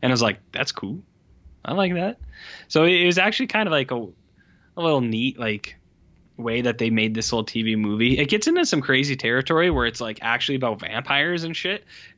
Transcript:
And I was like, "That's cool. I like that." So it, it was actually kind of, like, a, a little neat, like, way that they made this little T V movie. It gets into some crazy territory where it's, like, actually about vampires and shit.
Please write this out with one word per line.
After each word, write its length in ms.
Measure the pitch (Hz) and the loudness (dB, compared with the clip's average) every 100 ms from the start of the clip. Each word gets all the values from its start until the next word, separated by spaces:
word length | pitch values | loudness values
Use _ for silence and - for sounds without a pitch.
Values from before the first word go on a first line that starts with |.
And 100 | 127 | 0
I 20 | |
was 80 | 123 | 2
like, 180 | 113 101 _ | 2 0 _
"That's 200 | - - | -8 -6
cool. 320 | - 98 165 - _ _ _ - - - | -6 -8 -8 -12 _ _ _ -20 -16 -6
I 80 | |
like 200 | 175 190 180 | 0 0 0
that." 240 | 190 247 - - - - - | -4 -6 -14 -18 -20 -20 0
So 180 | 156 165 | 4 6
it, 160 | 180 | 6
it 40 | 180 | 4
was 120 | 180 | 4
actually 280 | 196 214 262 | 2 0 -2
kind 200 | 214 208 | 0 2
of, 40 | |
like, 200 | 151 131 | 0 0
a, 60 | 123 | -4
a 840 | 101 - _ _ _ _ _ - | -6 -14 _ _ _ _ _ -2
little 200 | 170 143 | 2 2
neat, 360 | 120 110 127 127 | 2 0 -2 -2
like, 380 | 113 104 - - _ _ _ _ _ - | -4 -4 -8 -18 _ _ _ _ _ -8
way 240 | 117 117 | -4 -2
that 160 | 120 113 | 0 0
they 100 | 113 | 2
made 240 | 113 110 | 2 2
this 180 | 110 - | 0 -2
little 120 | 117 | -2
T 180 | 107 113 | -2 -2
V 140 | 113 110 | -2 0
movie. 420 | 104 107 120 135 | 0 2 2 2
It 120 | 147 | 2
gets 180 | 214 294 | 0 2
into 180 | 349 339 | 0 2
some 160 | 156 | 0
crazy 340 | 135 131 143 135 | 0 0 0 -2
territory 540 | 117 123 135 165 180 | 0 0 0 2 2
where 160 | 143 117 | 2 0
it's, 160 | 113 | -4
like, 180 | 113 107 | -8 -6
actually 340 | 113 120 - 135 | -2 -2 0 -2
about 240 | 123 101 | -2 -4
vampires 640 | 82 113 127 139 160 175 | -6 -6 -2 0 0 -2
and 120 | 165 165 | -4 -6
shit. 280 | 185 208 - - - | -4 -6 -8 -20 -20